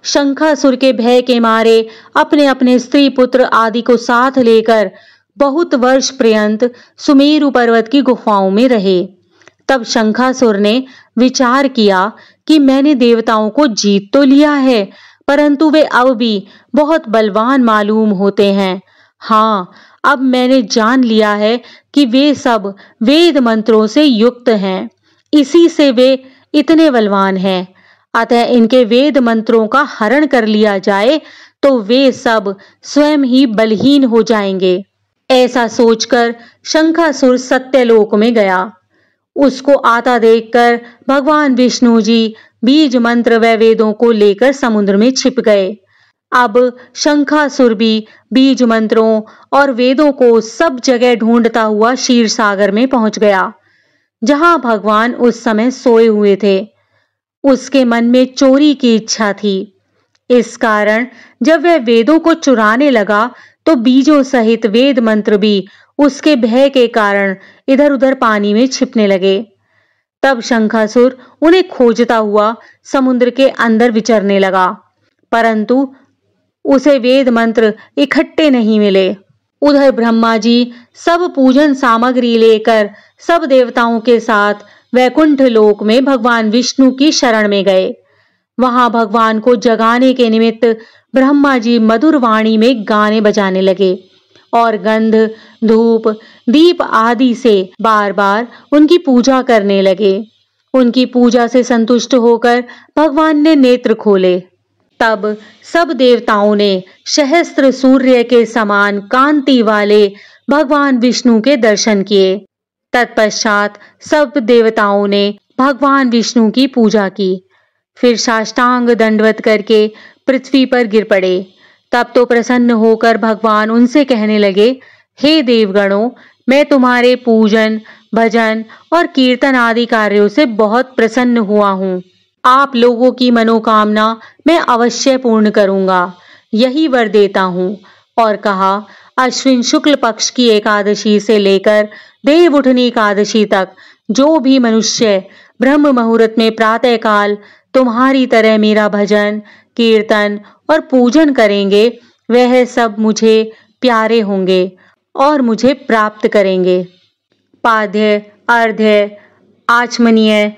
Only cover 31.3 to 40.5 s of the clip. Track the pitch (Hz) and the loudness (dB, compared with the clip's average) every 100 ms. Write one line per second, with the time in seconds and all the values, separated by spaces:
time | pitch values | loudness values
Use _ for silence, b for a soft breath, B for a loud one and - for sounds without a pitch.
31.3 | B B _ 277 254 196 254 269 214 247 | B B _ 0 0 0 0 0 0 -2
32.3 | 220 196 196 b b - 285 294 302 269 | -2 -4 -10 b b -6 0 0 0 0
33.3 | 254 277 208 220 214 254 285 262 226 220 | 0 0 0 -2 0 0 2 2 0 0
34.3 | 214 196 190 185 180 - _ _ _ - | -2 -2 -4 -2 -4 -6 _ _ _ -2
35.3 | 254 247 254 226 226 233 226 - 247 233 | 0 0 0 -2 0 0 0 0 -2 -2
36.3 | 233 B B - 320 320 320 320 269 254 | -4 B B -6 -2 0 0 -2 0 0
37.3 | 254 254 254 262 269 240 226 208 214 226 | 0 -2 -4 -2 0 2 2 2 0 0
38.3 | 220 196 185 185 - _ _ _ _ _ | 0 0 -2 -4 -12 _ _ _ _ _
39.3 | - 277 262 - 277 233 233 240 240 226 | -2 -2 0 0 0 2 -2 0 0 2
40.3 | 226 226 | 2 0